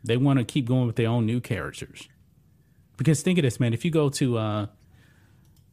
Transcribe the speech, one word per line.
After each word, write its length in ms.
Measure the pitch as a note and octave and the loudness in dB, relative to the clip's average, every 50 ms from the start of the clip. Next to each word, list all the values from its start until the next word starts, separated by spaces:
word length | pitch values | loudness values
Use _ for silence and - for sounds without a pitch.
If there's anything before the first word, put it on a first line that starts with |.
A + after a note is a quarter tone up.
| - | -2
they 140 | - A2+ | -2 0
wanna 260 | B2 C3+ C#3+ C#3 C3+ A#2 | 2 4 4 2 2 0
keep 220 | - - D#3 B2+ | 0 -2 -4 0
going 200 | A2+ B2+ C3 B2+ | 0 0 0 0
with 120 | A#2+ A2 | 0 0
their 100 | - A#2 A2 | 0 0 0
own 160 | A#2 A#2+ A2+ | 2 0 0
new 140 | G#2+ A#2 B2 | 0 0 -2
characters. 680 | A#2+ - A#2 F#2+ C#2 C#2+ - - - - - - - - _ _ _ _ _ _ _ _ _ _ _ _ _ _ _ _ _ | -4 -4 -6 -6 -6 -8 -10 -12 -16 -16 -16 -20 -20 -20 _ _ _ _ _ _ _ _ _ _ _ _ _ _ _ _ _
Because 260 | - C3 D3+ D#3 C#3+ - | -2 2 2 2 2 2
think 160 | F#3 F#3 F3 | 0 2 2
of 40 | D#3 | 2
this, 160 | B2+ - - | 0 0 0
man, 140 | B2+ A#2+ A#2 | 0 0 0
if 100 | A#2 - | 0 -2
you 60 | F3 | 0
go 200 | D#3 D#3+ D3+ C#3 | 2 2 2 2
to, 280 | C3+ - D3+ B2+ A#2+ | 0 0 0 0 0
uh, 280 | A2+ A2 G#2+ G#2 G#2+ G2+ G2+ - _ - - - - - - _ _ _ _ _ _ _ _ _ _ _ _ | 0 -2 -2 -2 -2 -4 -6 -10 _ -20 -20 -20 -20 -20 -20 _ _ _ _ _ _ _ _ _ _ _ _